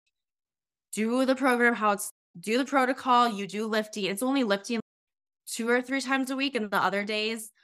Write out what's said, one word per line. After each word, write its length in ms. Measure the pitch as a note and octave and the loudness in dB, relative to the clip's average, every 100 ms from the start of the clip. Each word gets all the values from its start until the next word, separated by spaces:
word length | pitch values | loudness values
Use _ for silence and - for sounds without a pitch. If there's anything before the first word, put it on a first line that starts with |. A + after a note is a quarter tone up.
| _ _ _ _ _ _ _ _ _ | _ _ _ _ _ _ _ _ _
"Do 320 | - A3 B3+ C4 | -4 0 2 2
the 100 | C4 | 2
program 400 | C4 A#3+ A#3+ A3+ | 2 4 4 2
how 160 | G#3+ | 2
it's, 200 | G3+ - - _ - | 0 -4 -14 _ -12
do 180 | F#3 A#3+ | -2 -2
the 80 | C#4 | 2
protocol, 640 | C4+ B3+ C4 C4+ B3 A#3+ | 2 2 0 2 4 4
you 180 | G3+ G3 | 0 -6
do 200 | G3+ A3 | -4 -2
lifting." 380 | G#3+ G#3+ A3 F#3 | -2 -2 -4 -4
It's 180 | G3 | -2
only 200 | B3+ C#4 A#3+ | 0 0 2
lifting 340 | G3 - A#3 - _ _ _ _ _ - | 0 -2 -6 -6 _ _ _ _ _ -12
two 240 | - A3+ | -6 0
or 120 | A#3+ | 0
three 200 | B3+ C4+ | 0 -4
times 300 | B3 C4+ C4 | 0 -2 0
a 40 | C4+ | -2
week, 180 | C4+ B3 | -2 -2
and 160 | G#3+ | -2
the 60 | G3 | 0
other 260 | D#3+ G3 | 2 0
days 480 | G#3 G#3+ G#3+ A3+ A3 _ | -2 -2 -4 -6 -10 _